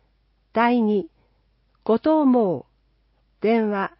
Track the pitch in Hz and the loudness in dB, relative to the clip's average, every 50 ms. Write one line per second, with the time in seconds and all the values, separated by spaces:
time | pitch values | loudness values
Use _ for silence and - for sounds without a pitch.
0 | _ _ _ _ _ _ _ _ _ _ - 220 233 240 247 240 220 208 214 196 | _ _ _ _ _ _ _ _ _ _ -2 0 0 2 2 0 0 0 0 -2
1 | 175 - _ _ _ _ _ _ _ _ _ _ _ _ _ _ - - 220 226 | -4 -6 _ _ _ _ _ _ _ _ _ _ _ _ _ _ -2 -2 -2 0
2 | - 311 311 311 294 262 247 247 214 185 160 123 - _ _ _ _ _ _ _ | 0 0 0 2 2 2 2 2 0 0 -2 -6 -8 _ _ _ _ _ _ _
3 | _ _ _ _ _ _ _ - - 214 233 226 220 208 208 196 190 - - | _ _ _ _ _ _ _ -4 -2 0 0 0 0 -2 -4 -4 -6 -8 -10